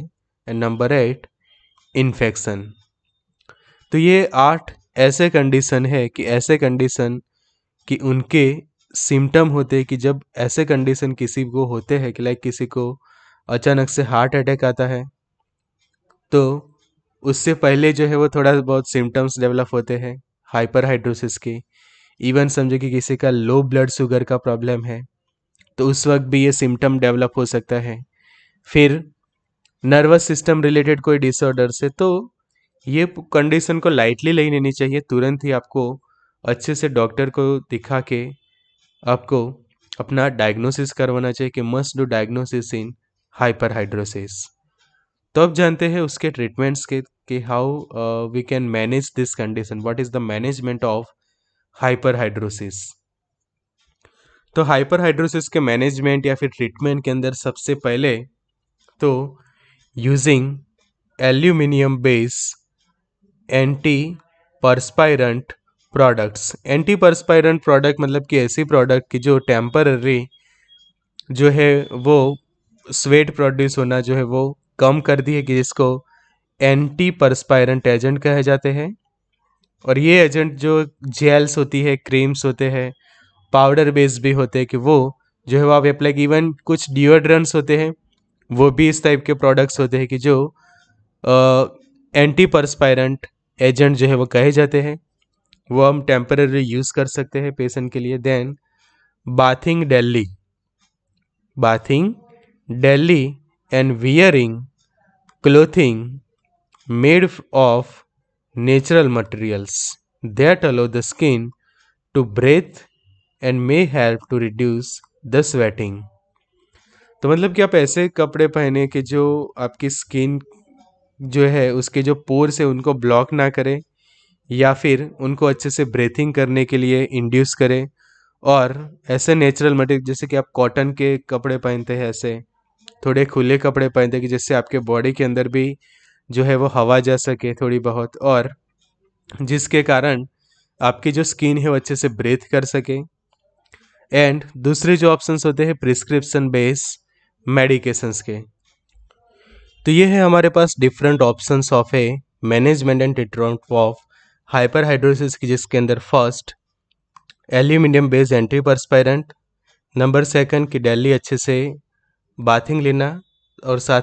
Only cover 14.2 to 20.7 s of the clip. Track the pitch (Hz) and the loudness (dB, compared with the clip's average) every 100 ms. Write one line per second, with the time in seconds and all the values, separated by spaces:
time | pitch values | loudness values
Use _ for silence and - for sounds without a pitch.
14.2 | 131 139 135 139 131 123 127 123 135 _ | 0 0 -2 0 -2 -2 -4 -6 -10 _
15.2 | _ _ _ _ _ _ _ _ _ _ | _ _ _ _ _ _ _ _ _ _
16.2 | _ 143 135 147 - _ _ _ _ _ | _ 2 2 -2 -10 _ _ _ _ _
17.2 | 139 139 165 156 143 139 156 147 147 147 | -4 -2 -2 0 2 4 2 2 0 2
18.2 | 147 147 139 143 131 135 127 131 120 131 | 0 2 2 2 0 -2 -2 -4 -2 -2
19.2 | 131 127 123 123 123 123 120 123 123 131 | -4 -2 -2 -2 -2 -4 -4 -6 -8 -12
20.2 | _ _ _ 120 117 | _ _ _ -4 -2